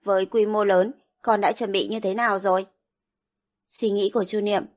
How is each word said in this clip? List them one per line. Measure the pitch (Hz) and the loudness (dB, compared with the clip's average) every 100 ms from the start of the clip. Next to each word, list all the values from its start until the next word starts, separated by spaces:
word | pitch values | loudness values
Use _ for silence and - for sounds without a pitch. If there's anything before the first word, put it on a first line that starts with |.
với | 202 190 190 | -2 0 0
quy | 226 208 | 0 2
mô | 214 | 2
lớn. | 202 185 214 - _ _ | 4 4 2 -4 _ _
Con | - 214 | 0 2
đã | 202 | 0
chuẩn | 226 214 | -2 -2
bị | 196 120 | -2 -2
như | 220 | -4
thế | 196 | -4
nào | 226 233 196 | -2 0 0
rồi?" | 196 185 190 _ _ _ _ _ _ _ _ _ - | 0 0 -2 _ _ _ _ _ _ _ _ _ -14
Suy | - 220 | -4 -2
nghĩ | 202 196 | 0 0
của | 226 | 0
Chu | 185 214 | -2 -2
Niệm | 208 202 - | 0 -2 -2